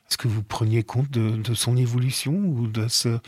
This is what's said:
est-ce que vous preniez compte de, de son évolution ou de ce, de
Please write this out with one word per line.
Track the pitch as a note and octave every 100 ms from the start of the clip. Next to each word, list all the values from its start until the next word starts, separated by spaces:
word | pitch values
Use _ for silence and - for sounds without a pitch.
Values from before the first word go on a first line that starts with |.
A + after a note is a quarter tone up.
| -
est-ce | -
que | B2
vous | G#2+
preniez | G#2 - G#2+ A#2
compte | G#2+ A#2+ C#3
de, | B2 A2+ A2+
de | A2 A2+
son | - B2
évolution | B2 B2 B2+ B2 C3
ou | F3 G3 B2+ A#2
de | A2 A2
ce, | - B2
de | A#2